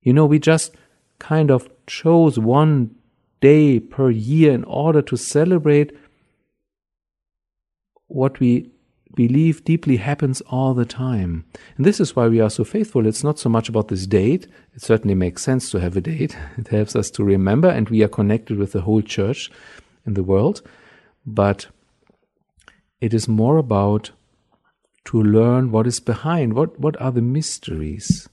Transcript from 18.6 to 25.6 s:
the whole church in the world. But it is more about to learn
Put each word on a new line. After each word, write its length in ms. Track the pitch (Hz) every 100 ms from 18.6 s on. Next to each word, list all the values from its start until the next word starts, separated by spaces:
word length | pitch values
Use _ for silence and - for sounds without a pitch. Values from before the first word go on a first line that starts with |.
| 98
the 120 | 101
whole 180 | 87 110
church 500 | 104 - 98 139 - - - - _ _ -
in 80 |
the 100 | 101
world. 380 | 92 98 131 214 - _ _ _ _ _ -
But 420 | 107 101 98 - _ _ _ _ _ _ _ _ _ _ _ _ _
it 120 | 113
is 140 | 110 113
more 300 | 110 117 160
about 540 | 131 101 101 107 - _ _ _ _ _ _ _ _ _ -
to 160 | 113
learn 500 | 104 107 117 123